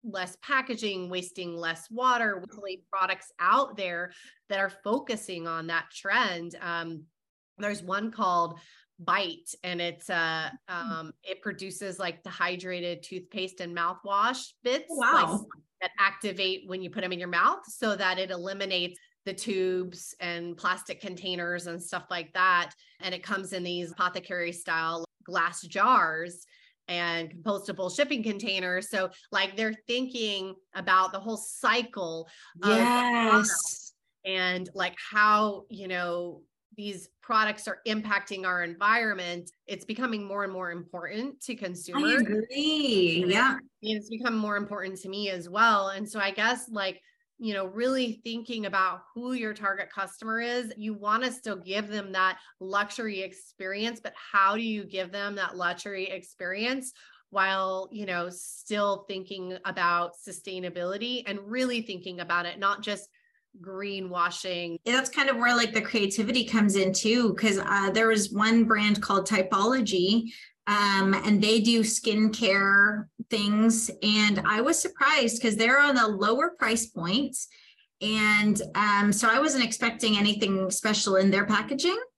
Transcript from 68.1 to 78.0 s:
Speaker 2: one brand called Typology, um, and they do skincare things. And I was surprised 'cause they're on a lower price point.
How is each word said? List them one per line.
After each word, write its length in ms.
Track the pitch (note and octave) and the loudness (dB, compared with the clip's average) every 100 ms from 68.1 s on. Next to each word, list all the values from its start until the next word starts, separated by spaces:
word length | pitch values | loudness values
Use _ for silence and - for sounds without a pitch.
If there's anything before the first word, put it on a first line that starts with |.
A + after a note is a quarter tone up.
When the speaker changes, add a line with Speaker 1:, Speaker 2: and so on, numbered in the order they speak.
| G#3+ G3 | 4 2
Speaker 2:
one 340 | G3+ G#3+ A#3 A3 | 2 6 6 6
brand 360 | G#3 G#3 G#3 | 4 4 2
called 260 | - G3 F#3 | 2 0 2
Typology, 1040 | G#3+ F#3+ G3 G#3+ C4 G#3 F#3 F3+ A3+ A3+ - - _ - | 2 2 2 4 2 2 2 4 4 2 -10 -20 _ 0
um, 480 | G#3 G3+ G3 G3 G3 | 4 4 4 4 4
and 260 | G#3+ G#3 | 4 4
they 180 | G#3 A3+ | 6 6
do 220 | A3 A3+ | 6 4
skincare 1300 | A3 - A3+ G#3+ G#3+ G#3+ A3 G3 G3 G3+ G#3 G#3+ - - - | 4 2 2 4 2 4 2 4 6 6 6 4 -8 -14 -4
things. 580 | A3 G#3 G#3 A3+ A3+ - - | 0 2 6 6 4 -2 0
And 360 | G#3+ G#3+ G#3 G3 G3 | 2 4 4 4 2
I 160 | G#3+ | 2
was 180 | C4 E4 | 2 2
surprised 640 | - - C#4 D4+ A#3 A3+ | 0 2 4 6 4 2
'cause 140 | A#3 G#3+ | 2 4
they're 240 | A3+ C#4 | 6 6
on 180 | D4 B3+ | 6 6
a 100 | A3 | 4
lower 440 | G3 G3+ B3 E4+ | 4 2 4 2
price 340 | - A#3 A3+ - | 0 0 0 -2
point. 500 | G3 E3 A3 C#4+ - - - - _ _ _ | -4 0 0 0 -4 -8 -14 -20 _ _ _